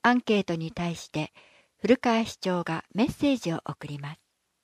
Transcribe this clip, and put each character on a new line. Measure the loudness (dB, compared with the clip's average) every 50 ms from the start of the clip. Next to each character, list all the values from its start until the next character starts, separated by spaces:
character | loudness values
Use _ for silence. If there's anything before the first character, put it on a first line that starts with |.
| 4
ア | 4 4
ン | 4
ケ | 2 2 2 2
ー | 2
ト | 0 -2
に | -4 -4 -6
対 | -6 -4 -4 -4 -4
し | -6 -8 -8
て、 | -6 -6 -6 -6 _ -18 -20 _ _ _ _ _ _ _
古 | 2 4 4 4
川 | 4 2 2 2 0
市 | -2 -6 -8
長 | -4 -2 -2 -2 -2
が | -2 -4 -6 -6 _ -2
メ | 0 0
ッ | 0
セ | 0 0 2 2 2
ー | 2
ジ | 0 -2 -4
を | -4 -4
送 | -8 -10 -10 -10 -12
り | -10 -10
ま | -10 -10 -12
す。 | -14 _ _ _ _ _ _ _ _